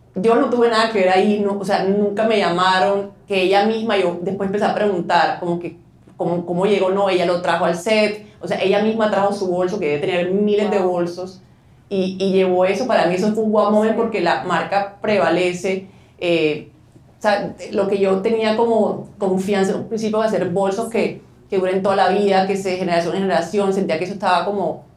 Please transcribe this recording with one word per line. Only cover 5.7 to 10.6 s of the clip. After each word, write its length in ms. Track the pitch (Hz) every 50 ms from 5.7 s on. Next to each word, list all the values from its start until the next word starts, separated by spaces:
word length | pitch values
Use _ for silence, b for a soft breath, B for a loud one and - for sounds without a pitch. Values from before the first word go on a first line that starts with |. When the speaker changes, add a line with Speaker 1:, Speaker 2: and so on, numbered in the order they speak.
| - - - - - - - - - -
Speaker 1:
cómo, 300 | 180 175 175 175 175 -
cómo 180 | 175 170 190
llegó, 240 | 214 208 190 190 185
no, 200 | 190 202 202 190
ella 180 | 185 180 175 175
lo 160 | 180 170 175
trajo 220 | 180 170 170 180
al 100 | 170 170
set, 500 | 170 - 220 220 214 214 208 208 B B B B B
o 60 | - 170
sea, 120 | 175 -
ella 220 | - 190 196 202
misma 300 | 214 220 220 220 220 214
trajo 220 | 202 190 202 202 202
su 140 | 208 190 185
bolso, 300 | 175 180 180 180 208 202
que 80 | 180 147
debe 120 | 147 147 156 170
tener 240 | 180 180 175 180
miles 400 | 185 202 208 208 208 208